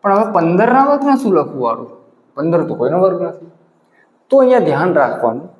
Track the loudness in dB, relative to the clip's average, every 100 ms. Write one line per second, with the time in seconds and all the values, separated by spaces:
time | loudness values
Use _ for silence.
0 | 2 0 2 0 2 2 2 2 2 0
1 | 0 0 2 0 -2 -4 -4 -4 -10 -20
2 | _ _ _ -6 -2 -2 -2 -4 -2 0
3 | 0 -2 -8 -10 -20 _ _ _ _ _
4 | _ _ _ 2 4 2 2 0 0 0
5 | 0 0 -4 -4 -12